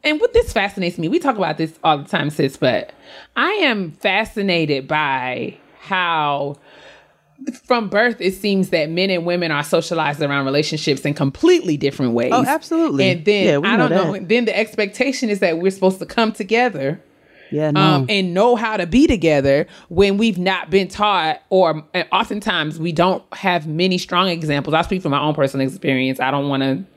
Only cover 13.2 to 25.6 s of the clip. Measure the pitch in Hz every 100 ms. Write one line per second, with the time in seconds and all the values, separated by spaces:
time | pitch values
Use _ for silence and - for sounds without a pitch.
13.2 | 160 208 196 143 147 220 - 175 170 196
14.2 | 170 226 226 185 220 - 202 - 262 262
15.2 | 240 208 185 165 185 190 185 190 175 -
16.2 | 220 220 196 226 247 175 135 165 _ _
17.2 | _ _ - 147 151 156 190 185 131 202
18.2 | 185 175 233 240 226 214 175 226 330 220
19.2 | 160 147 139 139 - - - 170 202 196
20.2 | 226 175 180 185 170 190 190 - 208 190
21.2 | 160 - _ 190 175 156 151 - 156 185
22.2 | 220 208 214 180 151 160 165 156 180 180
23.2 | - - 196 175 156 156 185 180 - 180
24.2 | 185 170 156 143 139 156 170 180 160 139
25.2 | 147 151 135 139